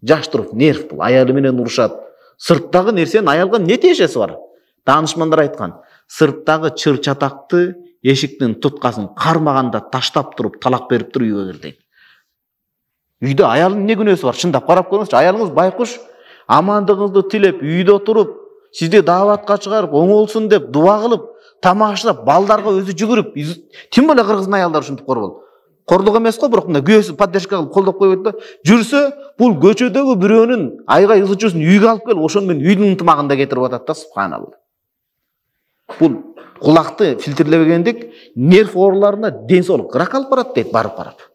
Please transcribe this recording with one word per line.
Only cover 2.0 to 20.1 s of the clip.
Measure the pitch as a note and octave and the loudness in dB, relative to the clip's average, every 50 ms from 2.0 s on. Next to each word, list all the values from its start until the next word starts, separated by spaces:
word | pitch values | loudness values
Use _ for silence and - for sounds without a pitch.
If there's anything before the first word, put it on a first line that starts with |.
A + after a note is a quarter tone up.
| - - _ _ _ _ _ _ | -20 -20 _ _ _ _ _ _
Сырттагы | - - F3 D3 - - - F3 F#3 G#3 A3+ | 0 0 0 0 0 0 0 0 2 2 0
нерсенин | F#3 E3 C#3+ - G#3+ G#3+ D#3+ | 0 -2 0 0 0 2 2
аялга | C#3 D#3 F#3 F#3+ G#3 A#3 | 2 2 2 0 0 -2
эмне | F#3 E3 G#3+ | 0 0 0
тиешеси | - - F#4 F4+ C#4+ F#3+ D#3 - B2+ | 2 4 2 2 4 0 -2 0 -2
бар? | G#2 F#2 - - - - _ _ _ _ _ _ _ | -4 -4 -6 -12 -20 -20 _ _ _ _ _ _ _
Даанышмандар | - C3+ D3+ D#3+ D3+ - E3+ D#3+ D#3+ D#3 D#3 | 0 2 2 2 -2 -4 -4 -2 0 2 0
айткан, | D3+ C#3 - - A2 F2+ E2 - _ _ _ _ _ _ | 0 0 -2 -8 -12 -12 -12 -16 _ _ _ _ _ _
сырттагы | - - D#3+ C#3+ - - - - D#3 D#3+ D#3+ D#3 - | -2 0 0 0 0 -2 -2 -2 -2 0 -2 -6 -6
чыр | - - D#3 C#3+ B2+ | -4 -2 -2 -2 0
чатакты, | C#3+ D3 C#3 C#3 C#3+ C3+ C3+ - - _ - F3 F3 F3+ F#3 - - - _ _ _ | -2 -4 -4 -2 -4 -6 -6 -10 -10 _ -2 0 0 -2 -4 -12 -20 -20 _ _ _
эшиктин | B2+ C#3 C3+ D3 C3+ C#3 - C#3 A#2+ A2 - | 0 0 0 -2 -6 -6 -4 -4 -4 -4 -2
туткасын | - C#3+ C3+ - - B2 A2+ G#2+ G#2 F#2+ - | -4 -6 -6 -2 -6 -6 -4 -4 -10 -12 -8
кармаганда | - - D#3+ D#3+ E3 D#3 D3+ C#3 C3+ C3 B2 G#2+ A2 | -6 -2 -2 0 0 0 0 0 0 -2 -2 -4 -6
таштап | - - - C3 B2 - - D#3 C3+ - - | -8 -6 -8 -6 -6 -4 -4 -4 -4 -4 -8
туруп, | - A#2 G#2 - - | -8 -8 -8 -8 -6
талак | - - B2+ A#2+ - - | -4 -2 -2 -2 -2 -2
берип | B2+ A#2 F#2+ - - | -2 -2 -2 -4 -6
туруп | C3+ B2 A2 | -4 -4 -2
үйгө | G#2 G2+ G2 F#2 F2+ | -4 -4 -6 -8 -12
кир | D2 - | -14 -16
дейт. | D2+ - _ _ _ _ _ _ _ _ _ _ _ _ _ _ _ _ _ _ _ _ _ _ _ _ _ _ _ _ _ - | -18 -20 _ _ _ _ _ _ _ _ _ _ _ _ _ _ _ _ _ _ _ _ _ _ _ _ _ _ _ _ _ -6
Үйдө | C3 C#3 C3+ G3+ | -4 0 2 2
аялдын | C3 A2+ C3 E3+ F#3 G3 G#3 G3 | 2 4 2 2 2 0 -2 -2
эмне | G#3 A3+ | -2 -2
күнөөсү | F#3+ A3 G#3 F#3+ E3 C3 | 0 2 0 0 0 0
бар? | C3 A#2+ | -4 -4
Чындап | - - F3+ D3+ C3 - | -2 -4 -2 -2 -2 2
карап | - E3 F#3 F3+ - | 2 2 2 2 0
көрүңүзчү. | F#3 G3+ G#3+ - - | -2 -4 -2 0 2
Аялыңыз | A#2+ C#3+ A#3 - G#3+ A#3 F#3 D3+ | 2 4 2 2 0 -2 -4 0
байкуш, | - E3+ F#3+ F#3 - B3 A3+ - - - _ - _ _ _ - _ _ _ | 0 0 0 0 -4 -6 -8 -8 -16 -18 _ -20 _ _ _ -20 _ _ _
амандыгыңызды | A2 C#3+ E3 F#3+ G3+ G#3 G3+ F3+ G#3 F#3+ G3+ G3+ F#3 G3 F#3+ F#3+ | 2 2 2 2 0 -2 2 0 0 0 0 0 0 0 0 0
тилеп, | - A3 G3+ F#3+ D#3+ - - | -2 0 0 0 0 0 -6
үйдө | D3 D#3+ F3 F#3 F3 G3+ G3+ G3+ | -4 -2 0 2 2 2 2 2
туруп, | G#3+ A3 A3 G3+ D#3 - - - - _ _ _ _ _ | 0 0 0 0 0 -4 -16 -20 -20 _ _ _ _ _
сизди | - E3 E3 E3+ G#3 F3+ | -6 -4 2 2 2 4
дааватка | D#3+ F3 F3+ G3 G3+ G#3 G3+ G#3 - G3+ G3+ - | 4 2 2 2 2 0 -2 0 -4 -4 -4 -2
чыгарып, | G3+ G3+ A3 G3+ E3 D3 | -4 -4 -2 -2 0 0
оңолсун | C#3+ E3 F#3 | 0 2 4